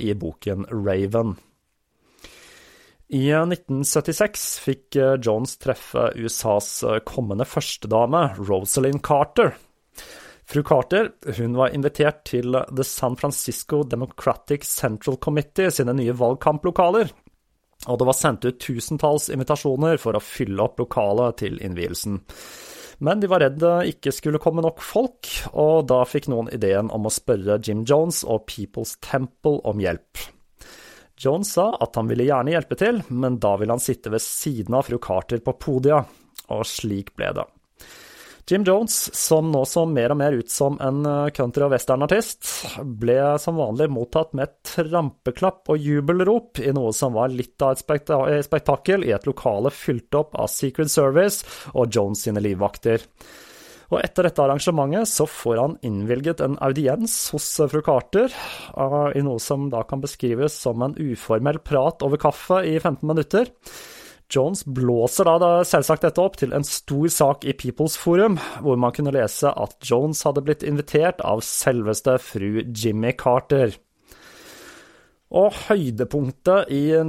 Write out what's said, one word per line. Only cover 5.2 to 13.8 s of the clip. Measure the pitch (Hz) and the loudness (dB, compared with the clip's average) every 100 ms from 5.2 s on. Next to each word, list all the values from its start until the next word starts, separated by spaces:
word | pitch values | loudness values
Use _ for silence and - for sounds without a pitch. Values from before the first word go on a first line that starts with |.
Jones | 117 107 127 - | 0 0 -2 -6
treffe | 135 123 - 120 117 - | -6 -6 -4 -2 -2 -2
U | 113 | -6
S | - 113 | -4 0
As, | 104 - - | 0 0 -4
eh, | 120 110 | -2 -2
kommende | - - 107 98 131 | -4 -8 -4 -4 -4
førstedame, | - - - 107 110 117 165 147 98 | -4 -6 -8 0 2 4 2 0 -2
Rosalind | 98 95 98 139 131 143 | -2 -2 0 0 0 0
Carter. | - 143 151 - 180 - _ _ _ - - - - - - | 2 2 2 2 2 0 _ _ _ -20 -20 -20 -20 -20 -6
Fru | 147 | -2
Carter, | 143 143 - 190 226 - - 123 | 2 2 2 0 0 -6 -10 -6
hun | 117 | -2
var | 123 127 | 0 0
invitert | 143 147 - 151 - - | 2 -2 2 0 0 -4
til | 123 123 131 - 131 | -4 0 -2 -2 -4
The | |
San | - - 127 127 | -6 -2 -4 -2
Francisco | 143 - - - - 147 | -4 -4 -6 -8 -2 -2